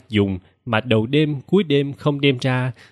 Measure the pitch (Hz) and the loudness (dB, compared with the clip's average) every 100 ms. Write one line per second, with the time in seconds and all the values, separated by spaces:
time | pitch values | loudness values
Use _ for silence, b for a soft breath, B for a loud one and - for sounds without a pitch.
0 | - 104 101 92 b b 127 110 123 110 | -2 0 0 -2 b b -4 -2 2 0
1 | 120 143 151 139 - 190 160 143 143 139 | 2 0 0 -2 0 0 2 0 0 -4
2 | 151 143 143 127 131 127 127 - b | -2 0 0 2 0 -2 -4 -8 b